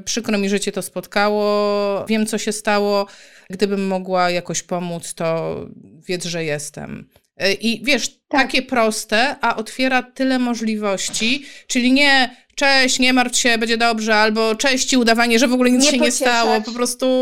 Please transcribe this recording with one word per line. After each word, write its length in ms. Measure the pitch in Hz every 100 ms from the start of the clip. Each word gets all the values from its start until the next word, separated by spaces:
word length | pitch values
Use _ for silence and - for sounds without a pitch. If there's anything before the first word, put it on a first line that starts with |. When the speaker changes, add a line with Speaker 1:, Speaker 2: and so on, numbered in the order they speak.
Speaker 1:
przykro 340 | 190 240 220 202
mi, 100 | 196
że 120 | 202
cię 120 | 196
to 100 | 190
spotkało, 1200 | - 180 - 208 208 208 208 208 208 202 202 196 -
wiem, 200 | 220 214
co 120 | 214
się 140 | 220
stało, 540 | 208 214 208 202 202 202 - - - -
gdybym 360 | 185 202 196 190
mogła 440 | 190 185 185 180
jakoś 320 | 175 175 165
pomóc, 520 | - 175 175 170 -
to 420 | - 165 165 160 151 - - - 151 170
wiedz, 160 | 180
że 200 | 170 170
jestem”. 640 | 160 147 147 - 147 - - _ _ -
E, 160 | 190
i 320 | 196 220 -
wiesz, 240 | 240 262 -
Speaker 2:
Tak. 340 | _ - 285
Speaker 1:
takie 200 | 262 285
proste, 720 | 262 247 220 220 - 214 277 -
a 160 | 233 220
otwiera 460 | 220 - 262 254
tyle 360 | 247 - 262 254
możliwości, 1040 | 247 226 226 214 208 185 - - 226 285 - - -
czyli 260 | 254 247
nie 440 | 269 285 269 247 - _
„cześć, 440 | - 277 269 254 262
nie 140 | 254
martw 260 | 262 247 -
się, 200 | 247 226
będzie 180 | 226 226
dobrze”, 360 | 233 220 220
albo 400 | 214 220 220 220
„cześć” 380 | 220 277 262 -
i 40 | 262
udawanie, 420 | 226 226 240 226
że 100 | 262
w 40 |
ogóle 180 | 254 247
nic 140 | 247
Speaker 2:
Nie 60 | 294
Speaker 1:
się 80 | 262
nie 140 | 240
stało, 380 | 240 254 233 220
Speaker 2:
pocieszać, 140 | 220
Speaker 1:
po 80 | 226
prostu 340 | 240 240 - 262 254